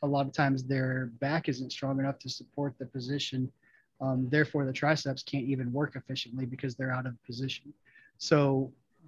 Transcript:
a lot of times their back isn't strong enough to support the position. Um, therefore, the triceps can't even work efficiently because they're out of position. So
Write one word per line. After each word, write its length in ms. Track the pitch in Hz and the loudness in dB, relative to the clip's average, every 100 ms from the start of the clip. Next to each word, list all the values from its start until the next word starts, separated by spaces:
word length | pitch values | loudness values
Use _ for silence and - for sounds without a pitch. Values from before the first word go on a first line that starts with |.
a 60 | 143 | 0
lot 180 | 143 135 | 2 2
of 80 | |
times 300 | - 139 131 127 | 4 4 4 2
their 460 | 131 131 131 123 117 | 0 2 0 -4 -2
back 260 | 139 160 147 | 0 0 0
isn't 240 | 127 127 | -2 -4
strong 260 | - 135 135 | -4 -2 0
enough 220 | 135 135 | 0 -2
to 100 | 131 | -8
support 440 | - - - 143 - | -10 -10 -6 -4 -4
the 80 | 131 | -8
position. 640 | 135 123 143 - 131 127 - _ _ _ - | -6 -4 -2 -2 -2 -2 -6 _ _ _ -4
Um, 260 | 135 127 127 | 0 0 4
therefore, 360 | 151 143 151 135 | 4 4 2 0
the 80 | |
triceps 500 | 131 147 156 143 131 | 2 2 2 0 -6
can't 220 | - 143 127 | -4 -2 0
even 260 | 135 123 | 0 0
work 240 | 135 143 135 | 0 -2 -4
efficiently 500 | - 131 120 127 123 | -8 -8 -6 -6 -6
because 300 | 131 135 120 | -4 -6 -4
they're 160 | 131 | -2
out 140 | 127 127 | -2 -4
of 160 | 120 - | -8 -10
position. 480 | 120 131 - 143 - _ - - - | -6 -6 -6 -12 -20 _ -20 -20 -12
So 540 | - 151 143 135 135 - _ _ | 4 6 6 4 0 -8 _ _